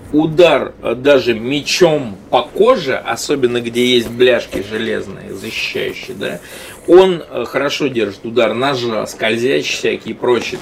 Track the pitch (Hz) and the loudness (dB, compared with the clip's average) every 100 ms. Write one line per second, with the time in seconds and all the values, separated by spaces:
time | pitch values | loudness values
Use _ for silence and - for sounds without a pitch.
0 | - 147 160 156 170 135 107 - 117 117 | -2 0 2 6 6 6 0 -6 -6 0
1 | 139 139 117 110 117 143 - - 175 151 | 4 4 4 -2 -2 -4 -2 4 4 4
2 | 120 95 - 131 - - 226 254 139 113 | -2 -10 -2 -2 0 2 4 4 2 -4
3 | - - - 143 123 120 117 117 123 123 | -4 -6 -2 0 2 0 -2 0 4 4
4 | 110 117 123 117 - 101 101 110 110 104 | 2 2 4 4 0 -6 -6 -4 -4 -4
5 | 98 98 101 98 107 - - - - - | -6 -12 -14 -12 -10 -6 -6 -4 -6 -8
6 | - - - - - - - - - 175 | -12 -8 -8 -8 -12 -16 -16 -6 4 6
7 | 190 170 - 123 113 139 143 - 147 120 | 6 2 -6 -8 -6 -4 -4 -2 -2 -2
8 | 101 98 117 117 110 113 131 127 120 107 | -4 -4 -4 0 0 0 -2 -2 -2 -4
9 | 101 - 110 117 123 147 127 - 123 107 | -6 -4 -2 0 0 0 -2 -2 -2 -4
10 | 113 107 123 117 - - | -6 -4 0 0 0 -8